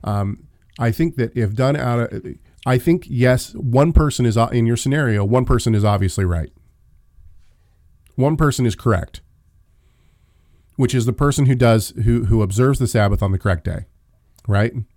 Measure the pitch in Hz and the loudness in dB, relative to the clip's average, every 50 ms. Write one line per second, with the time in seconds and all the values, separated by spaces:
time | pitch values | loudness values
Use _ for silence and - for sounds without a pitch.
0 | - - 101 101 98 98 101 - - - _ _ _ _ _ - - 117 110 - | -8 -6 -4 -4 -4 -4 -6 -10 -14 -20 _ _ _ _ _ -4 -2 -2 0 0
1 | 165 165 160 135 117 117 - 120 110 98 107 113 131 135 143 139 123 123 120 120 | -2 -2 -2 -4 -4 -4 -2 -4 -4 -2 -2 -2 0 0 0 -2 -2 -2 -2 -2
2 | 117 - - 104 - - - - _ _ _ _ - 123 127 123 - 170 165 160 | -4 -4 -6 -10 -12 -12 -16 -18 _ _ _ _ -2 0 0 0 2 0 0 0
3 | - - 135 120 123 123 127 120 - - - - 156 123 113 131 147 170 160 - | -2 -6 -2 0 2 2 2 2 -2 -6 -12 -8 -6 0 2 2 2 4 4 4
4 | 156 147 - - 123 117 104 113 113 - - 120 117 113 120 113 - 131 139 156 | 2 2 0 0 0 0 2 2 0 0 0 0 0 0 0 -2 -2 -2 -2 0
5 | 143 120 107 104 101 101 117 127 127 - 127 113 - 117 110 104 101 104 104 95 | 0 0 0 0 0 0 0 0 2 2 0 0 2 0 0 2 2 2 0 0
6 | 98 92 - - 95 87 87 82 78 - - _ _ _ _ _ _ _ _ _ | 0 -2 -2 -2 -2 -2 -2 -4 -4 -8 -12 _ _ _ _ _ _ _ _ _
7 | _ _ _ - - - - - - - _ _ _ _ _ _ _ _ _ _ | _ _ _ -20 -20 -20 -20 -20 -20 -20 _ _ _ _ _ _ _ _ _ _
8 | _ _ _ - 127 147 160 151 160 143 127 - 127 113 101 - - 117 107 87 | _ _ _ -2 0 0 2 2 2 0 2 0 0 -2 -2 -2 0 0 0 0
9 | - - - - - _ _ _ _ _ _ _ _ _ _ _ _ _ _ _ | -2 -6 -12 -20 -20 _ _ _ _ _ _ _ _ _ _ _ _ _ _ _
10 | _ _ _ _ _ _ _ _ _ _ _ _ _ _ _ - 131 123 - 127 | _ _ _ _ _ _ _ _ _ _ _ _ _ _ _ -2 -2 0 0 0
11 | 110 123 110 - 143 143 139 - 143 131 135 120 127 117 113 107 101 - - - | 0 -2 -2 0 0 0 2 2 2 2 2 4 4 4 4 4 2 -2 -6 -2
12 | 104 113 117 120 110 95 113 110 104 95 98 110 127 135 139 - 131 113 - 113 | 0 0 0 0 2 2 2 2 2 0 0 2 2 2 2 0 -2 0 0 2
13 | 104 101 101 - 104 98 101 92 - 104 90 80 - - - - - - _ _ | 2 2 2 0 0 -2 -2 -2 0 -2 -2 -2 -4 -6 -8 -8 -10 -14 _ _
14 | _ _ _ _ _ _ _ _ _ - 104 101 107 117 - 120 107 - _ | _ _ _ _ _ _ _ _ _ -2 0 0 0 0 -2 -6 -10 -12 _